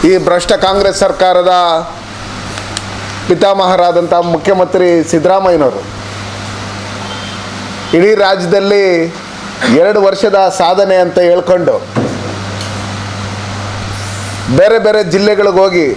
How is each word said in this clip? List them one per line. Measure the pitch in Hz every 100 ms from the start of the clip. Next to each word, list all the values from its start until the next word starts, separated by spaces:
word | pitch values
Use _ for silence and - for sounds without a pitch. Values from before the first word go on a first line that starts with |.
| 160
ಈ | 185
ಭ್ರಷ್ಟ | 165 175 -
ಕಾಂಗ್ರೆಸ್ | 202 190 196 196 190
ಸರ್ಕಾರದ | 196 185 185 180 180 180 175 165 165 - - - - - - - - - - - - - -
ಪಿತಾಮಹರಾದಂಥ | 175 196 196 185 185 175 170 170
ಮುಖ್ಯಮಂತ್ರಿ | 175 175 165 180 190 180 190 180 170 156
ಸಿದ್ದರಾಮಯ್ಯನವರು | 165 151 190 190 170 135 104 95 - - - - - - - - - - - - - - - - - - - - 160
ಇಡೀ | 196 214
ರಾಜ್ಯದಲ್ಲಿ | 196 196 175 202 196 202 196 175 165 - - - - - 247 156
ಎರಡು | 185 208
ವರ್ಷದ | 196 190 220 196 190 180
ಸಾಧನೆ | 170 185 196 185
ಅಂತ | 175 180
ಹೇಳ್ಕೊಂಡು | 175 175 175 180 156 107 - 113 - - - - - - - - - - - 98 101 98 101 101 101 - - - - - - - - 131
ಬೇರೆ | 196 226
ಬೇರೆ | 214 214
ಜಿಲ್ಲೆಗಳಿಗೆ | 185 185 208 208 196 180
ಹೋಗಿ | 190 180 147